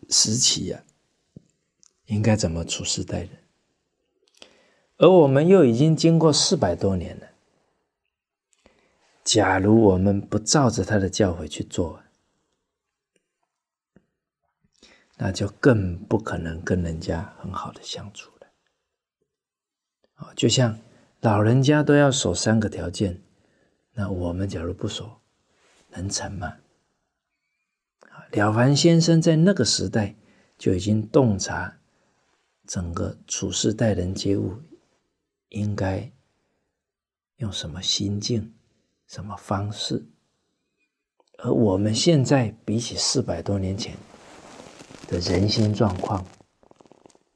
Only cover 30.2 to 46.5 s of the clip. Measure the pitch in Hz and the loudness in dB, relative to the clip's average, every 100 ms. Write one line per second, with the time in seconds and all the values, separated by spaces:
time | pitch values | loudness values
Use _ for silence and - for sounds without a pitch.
30.2 | _ _ _ _ - 92 101 107 107 - | _ _ _ _ -2 -2 0 -2 2 2
31.2 | 127 95 - - - - _ _ _ _ | 2 0 -4 -8 -10 -14 _ _ _ _
32.2 | _ _ _ _ _ 95 87 82 87 - | _ _ _ _ _ -8 -8 -6 -8 -8
33.2 | - - 95 92 117 110 117 95 90 95 | -12 -8 -6 -2 -2 0 0 0 -4 -4
34.2 | 98 101 104 104 151 - _ _ _ _ | -2 -2 -4 -8 -18 -20 _ _ _ _
35.2 | _ _ _ 104 104 101 95 95 110 - | _ _ _ -6 -6 -4 -4 -4 -8 -18
36.2 | _ _ _ _ _ _ _ _ _ _ | _ _ _ _ _ _ _ _ _ _
37.2 | _ _ 104 90 82 85 98 - 98 104 | _ _ -10 -8 -10 -6 -4 -2 -2 -4
38.2 | 104 117 - - _ _ _ _ _ - | -2 -4 -4 -14 _ _ _ _ _ -16
39.2 | 104 101 - 98 104 107 - - - _ | -14 -14 -6 -4 -4 -8 -6 -8 -8 _
40.2 | _ _ _ _ _ _ _ _ _ _ | _ _ _ _ _ _ _ _ _ _
41.2 | _ _ 117 135 110 95 107 110 175 160 | _ _ -2 2 2 2 0 0 2 2
42.2 | 127 143 113 - - 107 120 - - 139 | 4 2 0 -4 -4 -4 -4 -6 -4 -2
43.2 | 110 92 - 101 92 95 - - - - | -4 -6 -4 -2 -2 -6 -8 -14 -20 -20
44.2 | - - - - - - - - - 92 | -20 -20 -20 -20 -20 -20 -20 -20 -8 -6
45.2 | 85 87 104 113 107 - 107 90 - 98 | -2 0 0 2 0 2 0 0 -6 -6
46.2 | 95 - _ | -8 -18 _